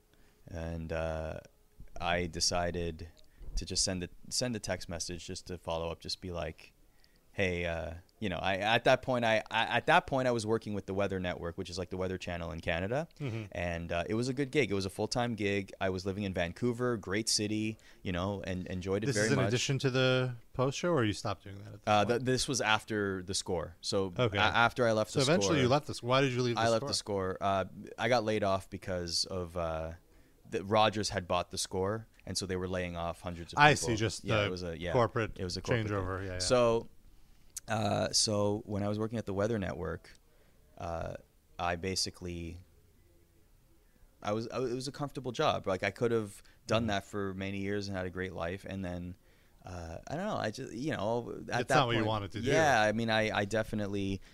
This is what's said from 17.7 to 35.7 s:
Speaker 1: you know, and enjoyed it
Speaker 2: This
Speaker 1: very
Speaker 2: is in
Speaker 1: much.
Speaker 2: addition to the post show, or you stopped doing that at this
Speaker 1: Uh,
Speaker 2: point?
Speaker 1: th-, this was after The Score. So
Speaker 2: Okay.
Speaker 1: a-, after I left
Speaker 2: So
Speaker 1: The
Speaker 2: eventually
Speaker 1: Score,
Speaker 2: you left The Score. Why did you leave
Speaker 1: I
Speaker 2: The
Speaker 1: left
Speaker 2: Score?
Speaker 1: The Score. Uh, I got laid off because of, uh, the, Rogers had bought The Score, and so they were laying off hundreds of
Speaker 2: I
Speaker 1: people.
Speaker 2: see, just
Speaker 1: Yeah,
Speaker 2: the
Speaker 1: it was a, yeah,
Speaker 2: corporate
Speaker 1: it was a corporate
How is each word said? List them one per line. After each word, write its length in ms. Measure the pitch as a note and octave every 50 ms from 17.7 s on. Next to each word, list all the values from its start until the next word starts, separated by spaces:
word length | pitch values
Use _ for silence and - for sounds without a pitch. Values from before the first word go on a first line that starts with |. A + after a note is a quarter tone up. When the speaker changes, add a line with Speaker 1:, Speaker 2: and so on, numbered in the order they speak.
| A2 - - - - - -
Speaker 1:
you 80 | G2
know, 320 | F2 E2+ F#2 G2+ G2+ F#2+ -
and 220 | F#2 F#2 F#2 F2
enjoyed 360 | - F#2 F#2 F2 F#2+ F#2+ G#2 A2
it 40 |
Speaker 2:
This 80 | C#3 A#2
Speaker 1:
very 100 | G#2 G#2+
Speaker 2:
is 40 | A2+ C#3
in 40 |
Speaker 1:
much. 100 | C3+ B2+
Speaker 2:
addition 320 | G#2 A#2+ A#2 - - C#3 B2+
to 100 | - C3+
the 440 | B2 C3 C3 C3 B2+ B2+ B2+ B2+ A#2+ A#2 - - -
post 240 | - B2+ C#3 C3+
show, 120 | - - F3
or 120 | E3+ C#3 A2+
you 100 | G#2+ F#2+
stopped 300 | - - G#2+ F#2+ - -
doing 120 | G2+ G2 G2 G#2
that 20 |
at 80 | G#2+ G#2
this 80 | G#2 -
Speaker 1:
Uh, 180 | A2 G#2 G#2 G2+
Speaker 2:
point? 40 | G#2
Speaker 1:
th-, 160 | A#2+ A2+ B2+
this 220 | B2+ B2+ A#2+ -
was 140 | - C3+ A2
after 640 | G#2+ G#2+ A2 G#2+ - - A2+ G#2 G2+ G2 F#2+ F#2+ F2+
The 100 | F#2 F#2+
Score. 420 | - - - F#2 E2 D#2+ E2+ - -
So 320 | - - - G2 F#2+ F#2+ F2
Speaker 2:
Okay. 200 | A#2+ B2+ G#2+ G2+
Speaker 1:
a-, 40 | G2+
after 460 | G#2 G#2+ D#2 A2+ A#2+ A#2 - - B2
I 40 | A2+
left 180 | A2 G#2+ A2 -
Speaker 2:
So 80 | - C#3
Speaker 1:
The 40 | C3+
Speaker 2:
eventually 300 | C3+ E3 G3+ G3 F#3+ E3
Speaker 1:
Score, 60 | C#3+ B2+
Speaker 2:
you 40 | A#2
left 180 | C3+ D3+ -
The 60 | - -
Score. 140 | - - A#2+
Why 120 | B2+ C3+
did 120 | C#3 C3+ B2
you 80 | B2 B2+
leave 140 | A#2+ A#2
Speaker 1:
I 80 | A2 A2+
Speaker 2:
The 60 | A#2
Speaker 1:
left 100 | A2+ A2
Speaker 2:
Score? 80 | C3+ C#3+
Speaker 1:
The 40 | -
Score. 440 | - - - G2+ G2 F#2+ F#2+ F#2 -
Uh, 240 | - G2 G2 F#2+ F#2 F#2+ - F#2+ - - -
I 100 | - A2
got 160 | A#2 B2 A#2+ G#2+
laid 200 | A2 A2 G#2+ G2+
off 260 | G2 F#2+ F#2+ F#2 -
because 560 | G2+ F2+ - G2 F#2 F2+ F2 E2+ E2 - -
of, 320 | - F#2+ F#2 F2+ E2 E2+
uh, 340 | F2+ E2 E2 D#2+ D#2+ D#2+ D#2+ E2 - _ _ - - - _ _ _ - -
the, 120 | - F#2 F#2
Rogers 460 | G2 A2 G#2+ G#2+ A2 G2 G#2+ G2 -
had 180 | G#2+ F#2+ F2+
bought 220 | E2+ F#2 F#2 F2+ -
The 80 | -
Score, 480 | F2 - - - F#2+ F#2 G2 A2 A2+ A2 - _ - -
and 100 | - F#2
so 80 | - G2+
they 100 | F2 F#2
were 100 | F#2 F2+
laying 280 | F2+ F#2+ F#2 F2+ F2 F2
off 240 | E2+ E2+ E2+ E2 -
hundreds 300 | - F2+ F2 E2 E2+ - -
of 40 |
Speaker 2:
I 160 | C3 D3 D3+ C#3
Speaker 1:
people. 140 | - - -
Speaker 2:
see, 60 | A2+
just 280 | G#2 A2+ G#2+ - - -
Speaker 1:
Yeah, 180 | G2 A2+ G#2+
Speaker 2:
the 40 | G#2
Speaker 1:
it 60 | G2+
was 100 | F#2 F2+ F2+
a, 140 | E2+ E2
yeah, 140 | D2+ E2+ F2 D#2+
Speaker 2:
corporate 380 | B2+ A#2 G#2 - A#2+ G#2+ F#2+ -
Speaker 1:
it 60 | - F#2+
was 140 | F2+ E2
a 40 | F#2
corporate 260 | - -